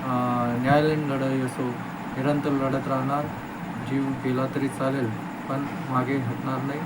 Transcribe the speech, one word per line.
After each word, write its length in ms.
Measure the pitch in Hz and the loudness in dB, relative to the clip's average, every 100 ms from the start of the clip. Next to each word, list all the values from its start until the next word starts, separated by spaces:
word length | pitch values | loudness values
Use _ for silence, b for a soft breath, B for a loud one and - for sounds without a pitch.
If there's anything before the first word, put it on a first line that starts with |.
अ, 580 | 131 127 123 123 120 120 | 0 0 2 2 2 2
न्यायालयीन 380 | 127 143 156 156 | 4 6 6 2
लढाई 420 | 147 135 135 135 | 0 0 0 0
असो, 220 | 127 120 127 120 - - - - | 0 -2 -4 -4 -8 -8 -8 -2
निरंतर 320 | 135 147 147 | 2 2 2
लढत 380 | 139 135 135 127 | 2 2 0 0
राहणार. 380 | 135 131 143 151 - - - - - - | 0 2 0 -2 -6 -10 -10 -8 -6 -2
जीव 140 | 135 139 131 | 0 0 0
गेला 220 | 131 127 131 143 | 0 0 0 0
तरी 120 | 135 | -2
चालेल, 420 | - 135 135 120 101 - - - | 0 0 2 0 -2 -6 -8 -4
पण 160 | 139 143 185 135 | -4 -2 -4 -2
मागे 280 | 127 127 139 | 0 2 0
हटणार 440 | 120 117 135 131 | 0 -2 -2 -2
नाही. 180 | 131 151 | -2 -4